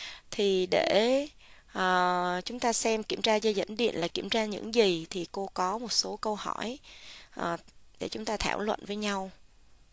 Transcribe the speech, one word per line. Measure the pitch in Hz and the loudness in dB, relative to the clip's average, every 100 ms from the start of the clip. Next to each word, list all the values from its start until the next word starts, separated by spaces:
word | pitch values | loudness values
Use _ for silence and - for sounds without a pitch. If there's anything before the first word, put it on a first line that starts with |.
| - - - | -14 -14 -8
Thì | - 202 190 180 | 0 2 4 4
để, | 175 - 202 233 269 302 - - - - | 2 4 4 4 2 0 -10 -20 -20 -10
à, | 202 185 185 180 180 180 180 - | -2 2 4 4 2 0 -2 -6
chúng | 240 | -2
ta | 247 | 2
xem | 226 233 220 | 2 2 0
kiểm | 214 196 | -2 -2
tra | 220 214 | 2 4
dây | 214 | 2
dẫn | 202 - 214 | 0 -2 0
điện | 233 - | 0 0
là | 170 | -2
kiểm | - 196 | -4 -2
tra | 226 214 | 0 0
những | 196 220 233 | -4 0 4
gì | 202 170 165 | 4 4 -2
thì | 180 165 | -8 -6
cô | 196 190 | -6 -6
có | - 185 220 | -2 0 -2
một | 233 | 0
số | - 190 208 | 0 0 -4
câu | 220 202 | -4 -4
hỏi, | - - 220 269 - - - - - | -4 -4 -6 -6 -14 -20 -20 -20 -14
à, | - 170 170 - - - - | -6 -4 -6 -10 -20 -20 -10
để | 180 | -8
chúng | 220 220 | -6 -4
ta | 208 | -2
thảo | - - | -2 -2
luận | 208 - - | -4 -6 -6
với | 208 | -6
nhau | 208 196 190 - - - - - - | -4 -4 -8 -14 -20 -20 -20 -20 -20